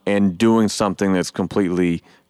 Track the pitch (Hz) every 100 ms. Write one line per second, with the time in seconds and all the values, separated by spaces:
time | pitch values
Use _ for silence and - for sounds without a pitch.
0 | - 101 98 87 113 113 107 - 104 95
1 | 98 92 85 - 92 104 92 90 90 85
2 | - _